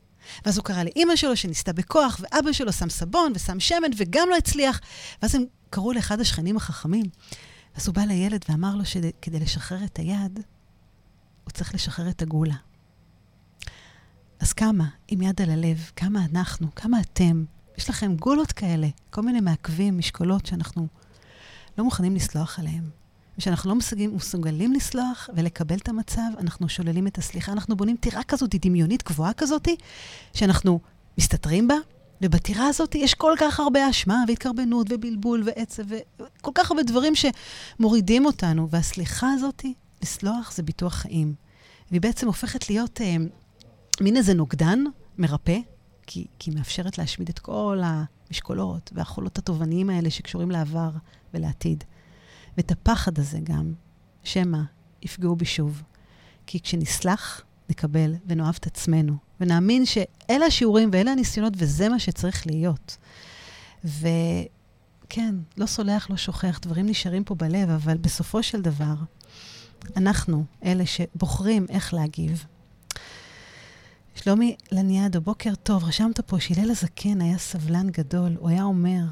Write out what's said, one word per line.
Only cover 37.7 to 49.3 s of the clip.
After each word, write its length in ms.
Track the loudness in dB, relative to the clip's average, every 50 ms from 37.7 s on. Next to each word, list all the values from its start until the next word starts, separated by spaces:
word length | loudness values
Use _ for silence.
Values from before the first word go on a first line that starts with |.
| -2 2 4 6 6 4 6 6 4 6 6
אותנו, 440 | 4 2 2 2 2 2 2 2 2
והסליחה 600 | 2 0 0 0 -2 -4 -6 -4 -4 0 0 0
הזאת, 340 | 2 2 0 -4 -4 -4 -8 -8 -8 _ _ _ _ -10
לסלוח 500 | -8 -8 -8 -4 -4 -2 -2 -2 -6 -6
זה 120 | -8 -6 -6
ביטוח 300 | -6 -4 -4 -4 -4 -4
חיים. 400 | -6 -8 -4 -2 0 0 0 -2 -6 -12 _ _ -20 -20 -20 -20 -20 -10 -2
והיא 100 | 0 2
בעצם 260 | 2 2 0 0 0
הופכת 420 | 0 0 -2 -4 -6 -6 -6 -4 -2
להיות, 320 | 0 0 0 -2 -4 -4
אה, 140 | -2 0 2 0 0 -2 -6 -14 -20 _ _ _ -20 -20 -20 _ _ -6 -2 2
מין 160 | 2 4 4
איזה 160 | 4 6 6 4
נוגדן 500 | 4 4 0 0 2 2 2 4 2 0 -2 -4 -10 -20 -18 -4
מרפא, 400 | -2 0 0 0 0 0 0 0 0 -2 -8 -18 -20 _ _ _ _ _
כי, 180 | -14 -12 -12 -12 -12 _ -12
כי 100 | -8 -6
היא 80 | -4
מאפשרת 400 | -4 -6 -6 -6 -6 -6 -6 -6
להשמיד 320 | -6 -6 -6 -6 -6 -6 -8
את 100 | -8 -10
כל 420 | -10 -8 -6 -4 -2 -2 0 0 0
המשקולות 1080 | 0 -2 -2 -4 -6 _ _ _ -12 -12 -10 -8 -6 -4 -4 -4 -4 -4 -8 -10 -10 -8
והחולות 420 | -8 -8 -6 -6 -8 -8 -6